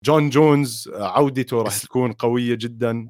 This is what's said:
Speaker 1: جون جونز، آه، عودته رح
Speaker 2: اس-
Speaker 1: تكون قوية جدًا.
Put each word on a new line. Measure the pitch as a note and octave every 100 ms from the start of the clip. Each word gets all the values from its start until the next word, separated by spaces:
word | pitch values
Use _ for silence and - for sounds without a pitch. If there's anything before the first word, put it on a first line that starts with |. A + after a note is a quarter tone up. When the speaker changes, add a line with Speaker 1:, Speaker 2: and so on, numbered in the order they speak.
Speaker 1:
جون | - D#3 D3
جونز، | C3 D#3 C#3+ C#3 A2 -
آه، | F#2 G2
عودته | - C#3+ C3 B2 A#2+
رح | G#2+
Speaker 2:
اس- | G2+
Speaker 1:
تكون | - B2+ B2
قوية | A2 A#2+ B2 A#2+
جدًا. | A#2 A#2 A#2 A#2 A#2 A2+